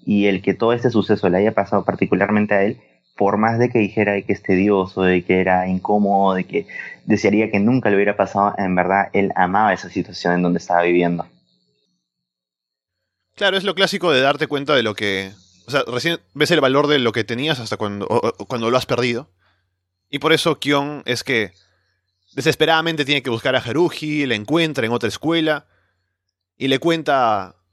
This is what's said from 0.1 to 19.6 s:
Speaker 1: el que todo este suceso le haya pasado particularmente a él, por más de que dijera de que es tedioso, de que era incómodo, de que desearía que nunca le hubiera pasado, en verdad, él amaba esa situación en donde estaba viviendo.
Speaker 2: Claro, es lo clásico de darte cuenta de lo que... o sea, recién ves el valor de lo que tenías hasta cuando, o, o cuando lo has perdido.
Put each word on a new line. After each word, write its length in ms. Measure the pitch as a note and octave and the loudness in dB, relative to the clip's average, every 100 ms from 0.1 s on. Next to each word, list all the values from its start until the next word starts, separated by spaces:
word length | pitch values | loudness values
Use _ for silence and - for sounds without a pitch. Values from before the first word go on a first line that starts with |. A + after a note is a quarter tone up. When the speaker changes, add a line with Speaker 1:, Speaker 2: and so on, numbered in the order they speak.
| G#2 G2+ | 2 2
Speaker 1:
el 140 | F#2+ | 2
que 120 | G2 | 0
todo 200 | F#2 A2+ | 0 2
este 160 | A#2+ A#2+ | 2 2
suceso 400 | A2 F#2+ G2+ F#2+ | 0 2 2 2
le 80 | F2+ | 2
haya 160 | G#2+ | 2
pasado 320 | G#2+ G2 G2+ F#2 | 0 0 0 -2
particularmente 680 | F#2 F#2+ F2+ G2+ G#2+ G#2 G2+ | -2 0 0 2 0 2 2
a 80 | |
él, 160 | G2+ C3 _ _ _ - | 0 -4 _ _ _ -2
por 200 | G2 G2+ | 0 2
más 220 | A2 A#2 | 0 2
de 100 | A#2+ | 0
que 100 | A#2+ | 2
dijera 340 | G2+ A2 G#2 | 0 0 0
de 100 | G2+ | 0
que 80 | - | -2
es 80 | G2+ | -6
tedioso, 600 | - F#2 G2+ G2+ F#2+ - | 0 2 4 2 0 0
de 200 | F#2 F2+ F2 | 2 2 2
que 160 | F#2 | 0
era 260 | F#2 F#2 F#2 | 2 0 0
incómodo, 680 | F#2 F#2 G#2 G2+ G2 G2 F#2+ | -4 0 0 2 2 2 0
de 100 | F2+ | -2
que 220 | - - - - - - | -6 -6 -16 -18 -16 -2
desearía 460 | G#2 G2+ G#2 A2 | 2 2 2 0
que 80 | G#2 | 0
nunca 300 | G#2 C3 A2 | 2 2 2
le 60 | G2 | 2
hubiera 180 | G2+ G2+ | 2 0
pasado, 380 | G2 G2+ G2+ - | -2 0 0 0
en 180 | G2 F#2 | -2 0
verdad, 340 | F2+ F#2+ G2 | 2 0 0
él 180 | G2+ G2 - | 0 0 0
amaba 380 | F2+ G2+ G#2+ | 0 2 2
esa 160 | F#2 F2+ | 0 -4
situación 440 | - - F2+ F2+ F2+ | -8 -8 -4 -2 0
en 60 | |
donde 180 | F2+ E2+ | 2 -2
estaba 240 | - F2 | 0 2
viviendo. 440 | F2 F2 F2 F2 - _ _ _ _ _ _ _ _ _ _ _ _ _ _ _ _ _ _ _ _ - | 4 2 2 -2 -8 _ _ _ _ _ _ _ _ _ _ _ _ _ _ _ _ _ _ _ _ -2
Speaker 2:
Claro, 220 | G3+ F#3+ | 0 0
es 60 | |
lo 120 | G3 F3 | -2 0
clásico 360 | F#3+ G3 E3+ | -2 0 2
de 100 | C3 | 2
darte 260 | C3+ C#3+ D3+ | 2 0 -2
cuenta 280 | C#3+ C#3+ C#3+ | -4 0 0
de 80 | |
lo 120 | A2 G#2 | 0 -2
que... 360 | G#2 F#2+ G2 G2 _ _ - | -2 -2 -6 -14 _ _ -6
o 40 | |
sea, 120 | C#3 - | -4 -2
recién 320 | B2 D#3+ E3+ _ | -4 -4 -6 _
ves 180 | C#3 D3+ | -4 2
el 100 | E3 | 4
valor 260 | C3+ C3+ D3 | 4 2 2
de 120 | D3 | 2
lo 120 | A#2 | 2
que 120 | A#2 | -2
tenías 360 | G#2 A#2 D3+ C#3 | -4 -6 -4 -6
hasta 180 | A2 G#2+ | -6 -6
cuando, 280 | G#2 G2+ G2 | -6 -6 -2
o, 80 | A2+ A2 - | 0 0 -6
o 80 | G2+ | -10
cuando 240 | B2 A2+ | -6 -2
lo 80 | B2+ | -2
has 80 | - | -2
perdido. 440 | A#2+ B2 A#2 D3+ _ _ _ | -2 -2 -4 -8 _ _ _